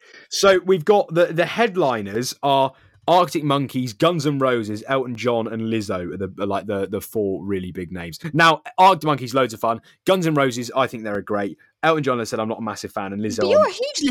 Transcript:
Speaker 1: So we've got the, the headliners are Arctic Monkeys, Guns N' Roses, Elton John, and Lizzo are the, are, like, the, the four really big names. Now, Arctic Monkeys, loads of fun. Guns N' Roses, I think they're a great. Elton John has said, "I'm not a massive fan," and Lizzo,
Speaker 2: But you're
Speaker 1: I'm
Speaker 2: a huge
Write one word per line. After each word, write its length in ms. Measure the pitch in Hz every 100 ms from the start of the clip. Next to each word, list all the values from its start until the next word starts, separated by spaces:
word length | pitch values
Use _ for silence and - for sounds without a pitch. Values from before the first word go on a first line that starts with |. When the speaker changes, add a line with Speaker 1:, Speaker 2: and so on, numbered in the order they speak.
| _ - -
Speaker 1:
So 280 | - 196 185
we've 200 | 180 190
got 280 | 151 208 -
the, 140 | 160 175
the 180 | 165 170
headliners 880 | - 233 185 147 117 98 104 127 -
are 300 | 139 139 135 - _ _ -
Arctic 340 | 180 175 170
Monkeys, 480 | 147 139 131 131 127
Guns 340 | 101 160 175 143
N' 120 | 139
Roses, 440 | 131 120 104 107 117
Elton 280 | 135 127 117
John, 300 | 117 117 110
and 140 | 110
Lizzo 500 | 110 113 101 95 90
are 20 | 92
the, 160 | 95 95
are, 60 | 101
like, 200 | 98 98
the, 200 | 98 98
the 140 | 101
four 440 | - 113 101 92
really 260 | 95 98 92
big 200 | 180 175
names. 260 | 180 170 156 165
Now, 300 | 147 165 156 - -
Arctic 280 | 190 185 160
Monkeys, 280 | 135 123
loads 200 | 135 123
of 60 | 110
fun. 200 | 113 113 _ _ -
Guns 200 | 190 165
N' 80 |
Roses, 360 | 151 135 117 117
I 120 | 131 123
think 160 | 123
they're 140 | 107 104
a 60 |
great. 340 | 90 104 101 - _ -
Elton 200 | 160 160
John 140 | 139 123
has 80 | 110
said, 80 | 110
"I'm 80 | 110
not 100 | 113
a 40 |
massive 300 | 110 101 101
fan," 200 | - 98
and 80 | 101
Lizzo, 160 | 107 -
Speaker 2:
But 80 | 190
you're 100 | 571
Speaker 1:
I'm 60 | 554
Speaker 2:
a 40 |
huge 380 | 381 539 571 285